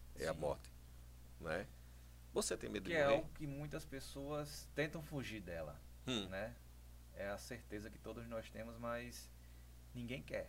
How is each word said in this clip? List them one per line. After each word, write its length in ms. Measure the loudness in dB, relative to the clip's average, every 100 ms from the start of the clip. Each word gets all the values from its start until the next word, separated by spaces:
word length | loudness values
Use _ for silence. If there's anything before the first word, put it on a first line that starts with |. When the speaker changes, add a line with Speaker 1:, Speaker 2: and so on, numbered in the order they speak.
| -6
Speaker 1:
é 140 | 0 2
a 40 |
Speaker 2:
Sim. 60 | 4
Speaker 1:
morte, 320 | 4 2 -2 -12 -12 -12 -12 -12 -12 -4
né? 260 | 2 2 2 -6 -12 -12 -12 -12 -2
Você 240 | 2 4 2
tem 140 | 2
medo 140 | 0
de 60 | 4
Speaker 2:
Que 60 | 8
é 60 |
Speaker 1:
morrer? 120 | 10 8
Speaker 2:
algo 120 | 6
que 120 | -2 -2
muitas 380 | -2 -2 -2
pessoas 840 | -4 -6 -4 -4 0 0 0 -4 -2
tentam 280 | 2 4 2
fugir 380 | 0 0 0 -2
dela, 380 | -2 -2 -2 -4 -10 -4 2
Speaker 1:
Hum. 200 | 4 4
Speaker 2:
né? 260 | 0 0 -4 -12 -14 -12 -12 -8 -2
É 120 | 0
a 80 | 0
certeza 520 | -2 -6 -4 -4 -4
que 80 | -6
todos 280 | -4 -4 -2
nós 200 | -2 -2
temos, 300 | -4 -4 -2
mas 500 | 0 0 -2 -6 -10 -12 -14 -14 -14 -14 -8
ninguém 280 | -2 0 -2
quer, 220 | 0 0